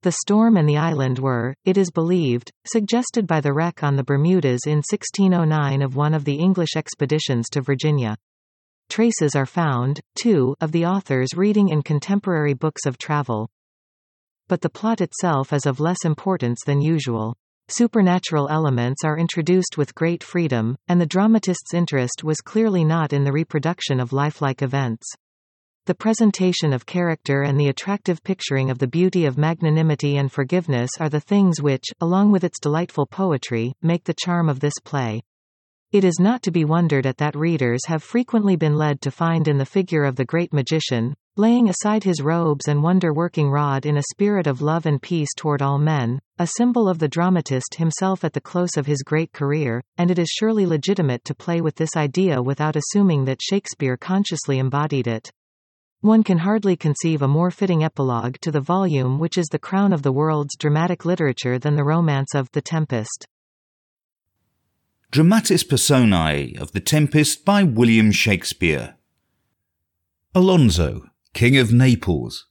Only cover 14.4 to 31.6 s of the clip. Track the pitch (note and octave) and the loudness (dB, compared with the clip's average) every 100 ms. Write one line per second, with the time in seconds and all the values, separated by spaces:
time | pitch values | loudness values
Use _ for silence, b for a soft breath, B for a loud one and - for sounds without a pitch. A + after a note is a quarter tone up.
14.4 | _ F3 D#3+ - A3 A3+ E3+ - F3+ C#3+ | _ -2 -2 -4 -4 -2 -2 -2 -2 0
15.4 | C3+ D3 C#3+ B2+ D#3 F3+ E3 D3+ - F#3 | 0 -2 -2 -2 -2 -2 -2 -2 -2 -2
16.4 | A#2+ A#2+ - C#3+ D3+ E3 B2 A2+ A2 A#2 | -2 -4 -2 0 2 0 -2 -4 -4 -8
17.4 | _ _ _ - A#3 A3+ F#3 F3+ - D#3 | _ _ _ -2 0 4 2 2 0 -2
18.4 | C#3 D#3 D#3 B2 A#2+ C#3 D#3+ D3+ E3+ - | 0 0 0 0 -2 -2 -4 -2 -2 -2
19.4 | D#3 F#3 F3+ - C#3+ - E3 E3+ - F3 | 2 2 0 -4 -6 -2 -2 -2 -4 -2
20.4 | E3 B2 A2 C3 - F3 E3 F#3 G#3+ A3+ | 0 0 -2 -4 0 2 2 2 4 2
21.4 | - F3 - F3 E3+ C#3 B2 - D#3 D#3 | 2 -4 -4 -4 0 0 -2 -4 -4 -4
22.4 | - A3 A3+ F#3 D#3 E3 D3+ C#3+ C#3 C#3 | -4 0 2 2 2 2 0 0 0 -2
23.4 | E3 D#3 D3+ F3 - C3 B2 C3+ D3 - | -2 -2 -2 -4 -2 -2 0 -2 -2 -2
24.4 | C#3+ C3+ C#3 C#3 C3 A2 - - _ _ | -4 -2 -2 -2 -2 -4 -10 -20 _ _
25.4 | _ _ _ _ - - A3 A3 A3 - | _ _ _ _ -6 -2 0 2 2 2
26.4 | F#3 F3+ D#3 C3 - F3+ F3 D#3+ - C#3 | 0 0 0 -2 -4 -4 -2 -4 -2 -2
27.4 | C#3+ C#3 C#3+ C3+ - G3+ - E3+ - F#3+ | 0 2 0 -2 -4 -4 -2 -4 -4 -6
28.4 | - C3+ C3 B2+ C3+ E3 F#3 F#3 D#3 B2+ | -2 -2 -2 -2 -2 0 2 2 0 0
29.4 | D3+ E3 D#3+ D#3 D#3+ D3 D3 C#3+ C#3 - | -2 0 0 2 2 0 0 0 -2 -2
30.4 | C#3 F3+ E3+ B2+ A#2+ - D#3 D3+ - G3+ | -2 -2 0 -2 -2 -4 -2 -2 0 2
31.4 | G3 D#3+ | 4 2